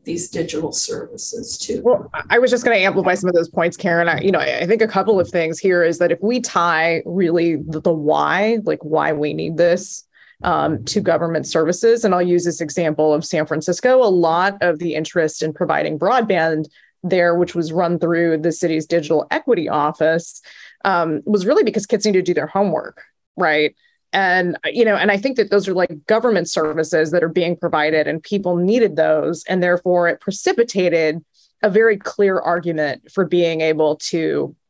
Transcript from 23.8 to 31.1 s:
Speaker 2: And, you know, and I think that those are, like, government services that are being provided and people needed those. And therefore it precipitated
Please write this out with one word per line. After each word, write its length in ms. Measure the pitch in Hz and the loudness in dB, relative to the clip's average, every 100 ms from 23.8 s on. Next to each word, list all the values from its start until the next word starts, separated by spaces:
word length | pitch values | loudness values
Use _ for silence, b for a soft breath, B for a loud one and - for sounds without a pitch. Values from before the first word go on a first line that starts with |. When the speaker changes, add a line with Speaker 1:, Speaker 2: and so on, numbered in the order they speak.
| _ _ _ | _ _ _
Speaker 2:
And, 460 | 190 190 180 180 - | 0 2 2 0 -2
you 200 | 156 - | -6 0
know, 120 | 226 202 | 2 2
and 160 | 190 | 0
I 60 | 202 | 0
think 180 | 262 254 | -2 -2
that 160 | 196 | 0
those 160 | 202 190 | 0 0
are, 40 | |
like, 320 | 185 180 156 - | -2 -2 -4 0
government 440 | 220 240 196 170 | 0 2 0 0
services 600 | - 156 156 156 170 156 | -2 -2 -2 0 0 0
that 100 | 170 | 0
are 60 | 165 | 0
being 280 | 165 170 170 | 0 -2 -2
provided 520 | 170 156 151 156 151 | -2 0 0 0 0
and 120 | 156 | -4
people 360 | - 202 180 175 | -4 -4 -2 0
needed 400 | 180 240 214 151 | 2 2 2 2
those. 480 | 156 156 147 170 | 2 2 0 -6
And 180 | - 185 | -4 -2
therefore 460 | 180 175 185 180 170 | 0 0 0 2 0
it 120 | - | -2
precipitated 1040 | - 196 - 370 - 190 180 165 156 | -8 -4 -2 0 0 0 0 2 0